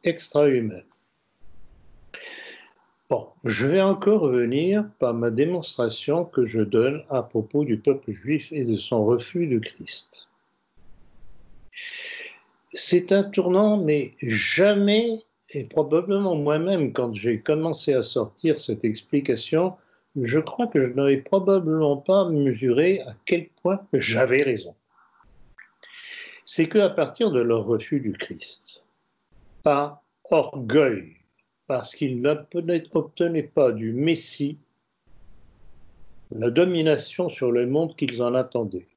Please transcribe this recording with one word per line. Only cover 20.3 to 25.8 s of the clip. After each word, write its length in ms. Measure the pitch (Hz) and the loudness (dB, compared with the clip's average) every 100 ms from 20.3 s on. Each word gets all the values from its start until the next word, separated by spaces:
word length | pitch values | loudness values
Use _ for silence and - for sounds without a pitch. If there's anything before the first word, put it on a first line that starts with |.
| 151 | 0
crois 280 | 156 - 233 | -2 -4 0
que 180 | 151 127 | 2 0
je 60 | |
n'avais 260 | 127 139 139 | 2 2 2
probablement 800 | - 196 185 196 160 160 147 139 | 2 0 4 2 2 2 2 0
pas 300 | 160 196 180 | 2 2 2
mesuré 720 | 151 139 110 127 120 175 196 | 2 0 0 2 4 4 2
à 140 | 123 110 - | -4 -14 -2
quel 220 | 170 165 _ | -2 -2 _
point 180 | 175 196 - | -2 -2 -2
j'avais 500 | 135 110 113 127 131 | -2 0 0 2 2
raison. 320 | 135 110 - - _ _ _ _ _ _ - _ - _ | 2 -2 -6 -20 _ _ _ _ _ _ -20 _ -20 _